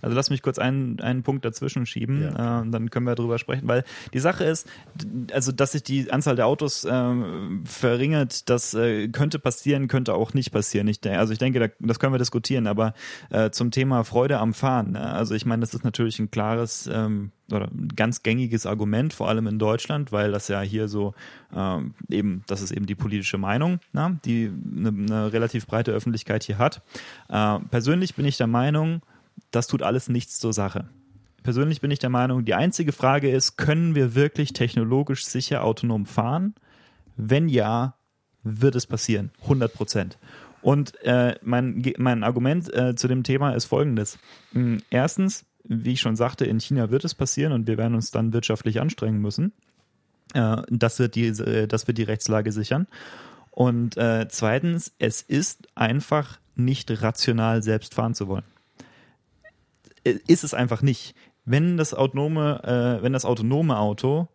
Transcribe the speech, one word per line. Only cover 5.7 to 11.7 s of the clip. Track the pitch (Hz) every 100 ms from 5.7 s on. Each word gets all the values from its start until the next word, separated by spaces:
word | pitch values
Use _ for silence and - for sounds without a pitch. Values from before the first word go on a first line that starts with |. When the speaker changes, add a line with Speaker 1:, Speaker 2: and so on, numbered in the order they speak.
Speaker 1:
sich | 151
die | - 135 127
Anzahl | 135 151 123
der | 113
Autos, | 147 147 - -
ähm, | 127 123 123 101 82 98 95
verringert, | - - 127 120 139 156 131 - -
das, | 123 -
äh, | 110 117 110 107
könnte | 120 147 156
passieren, | 127 - 139 143 131
könnte | 131 123
auch | 92 113
nicht | 139 123
passieren. | - 104 104 101
Ich | 104
de-, | 107 98
also | 110
ich | 110
denke, | 127 127
da, | 113